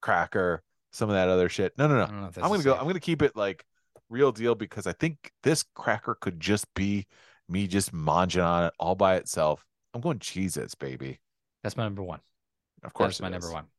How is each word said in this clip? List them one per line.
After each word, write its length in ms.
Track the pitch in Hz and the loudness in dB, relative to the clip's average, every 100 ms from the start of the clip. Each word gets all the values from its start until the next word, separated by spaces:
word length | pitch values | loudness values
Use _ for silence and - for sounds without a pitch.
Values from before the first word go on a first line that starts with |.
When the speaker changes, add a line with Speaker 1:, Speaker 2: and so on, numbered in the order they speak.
Speaker 1:
cracker, 600 | - 90 82 104 90 82 - _ _ | 0 0 2 0 0 -2 -6 _ _
some 160 | - 107 | -4 0
of 60 | |
that 140 | 98 92 | 2 4
other 200 | 92 87 | 4 2
shit. 240 | - 92 - | 2 -2 2
No, 80 | 151 | 2
no, 100 | 131 | 4
no. 60 | |
Speaker 2:
I 40 | 98 | 2
don't 140 | 104 | -2
know 60 | 98 | -10
if 80 | |
that's 100 | - | -4
Speaker 1:
I'm 60 | 143 | 0
Speaker 2:
the 60 | 202 | 2
Speaker 1:
gonna 60 | |
go, 80 | 135 | 2
Speaker 2:
same. 80 | 131 | 2
Speaker 1:
I'm 60 | 143 | 0
gonna 140 | 185 | -4
keep 220 | - 160 | -2 2
it, 140 | 143 110 | 2 2
like, 280 | 101 92 _ _ _ _ - | -2 -4 _ _ _ _ -8
real 240 | 117 139 | 2 4
deal 220 | 113 117 113 | 4 2 0
because 300 | 107 - 98 | -2 -6 -6
I 60 | |
think 380 | - 160 151 - _ | -2 -4 -4 -14 _
this 200 | 131 156 - | 0 0 0
cracker 420 | - - 107 - 110 | -4 -2 -2 -2 -6
could 200 | 98 85 | -6 -4
just 260 | 90 104 - | 0 0 0
be 320 | - 98 101 98 _ _ _ - | -4 -2 -2 -6 _ _ _ -6
me 180 | 90 98 | -4 0
just 240 | 98 - | 0 0
munching 500 | 82 76 80 92 90 | -2 0 2 2 2
on 220 | 85 85 | 2 2
it 80 | 85 - | 0 -2
all 180 | 82 92 | -2 2
by 200 | 98 92 | 4 4
itself. 480 | - - 76 73 _ _ _ | 0 0 0 0 _ _ _
I'm 60 | 117 | -6
going 180 | 165 123 | -4 -4
Cheez-Its, 560 | - 87 98 73 57 | -6 -4 -2 -4 -8
baby. 460 | - 69 64 67 65 _ _ _ _ | -8 -10 -8 -10 -12 _ _ _ _
Speaker 2:
That's 140 | 107 123 | -8 -4
my 80 | |
number 180 | 110 101 | -4 -6
one. 180 | 92 76 - _ _ _ _ _ | -8 -10 -14 _ _ _ _ _
Speaker 1:
Of 100 | - | -8
course 220 | - 92 95 | 0 0 0
Speaker 2:
That's 20 | |
my 60 | 92 | -6
Speaker 1:
it 20 | |
Speaker 2:
number 160 | 90 85 | -6 -8
Speaker 1:
is. 40 | |
Speaker 2:
one. 120 | 82 - | -10 -12